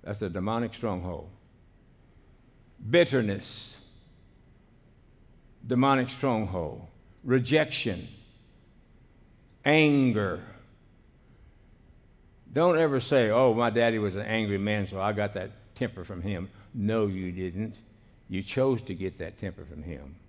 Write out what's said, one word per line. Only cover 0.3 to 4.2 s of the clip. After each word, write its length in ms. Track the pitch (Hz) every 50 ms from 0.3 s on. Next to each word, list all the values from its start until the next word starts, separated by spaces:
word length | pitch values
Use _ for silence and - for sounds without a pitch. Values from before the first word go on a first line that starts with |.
| 85 98 92 104 113 117 120 110 110
stronghold. 560 | - 120 110 95 90 87 90 87 78 78 92 - - _ _ _ _ _ - _ _ _ - - _ _ _ _ - _ - - _ _ _ _ _ - - - - - 107
Bitterness. 840 | 127 175 170 - 135 131 110 104 98 98 - - - - - - - - - - - - - - - -